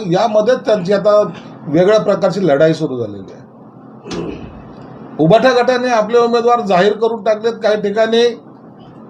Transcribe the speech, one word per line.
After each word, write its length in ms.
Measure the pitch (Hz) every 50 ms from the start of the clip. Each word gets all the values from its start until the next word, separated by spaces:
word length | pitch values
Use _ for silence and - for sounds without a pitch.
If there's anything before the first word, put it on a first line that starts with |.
| 214
यामध्ये 480 | 170 170 190 226 220 214 214 208 240 254
त्यांची 380 | 247 - 247 214 190 170 190
आता 360 | 202 190 175 208 208 208 208 208 - - - - - - -
वेगळ्या 340 | 147 139 170 185 202 214 214
प्रकारची 480 | - 208 196 170 196 185 - 202 185 156
लढाई 260 | 139 147 160 160 160
सुरू 260 | 156 160 135 127 120
झालेली 320 | 113 104 104 98 92 -
आहे. 120 | - - - - - - - - - - - - - - - - - - - - - - - - - - - - - - - - - - - - - -
उभाठा 320 | 156 165 214 226 254 262
गटाने 380 | 247 240 233 247 254 240 247 254
आपले 300 | 240 214 202 202 240 240
उमेदवार 420 | 240 233 233 233 226 240 240 220
जाहीर 320 | 208 190 185 175 196 208
करून 300 | - - 233 220 233 214
टाकलेत, 300 | 190 226 214 208 220 233
काही 300 | 226 - 226 208 214 202
ठिकाणी 580 | 202 202 202 226 220 220 226 233 240 240 220 - - - - - - - - - - - - - - -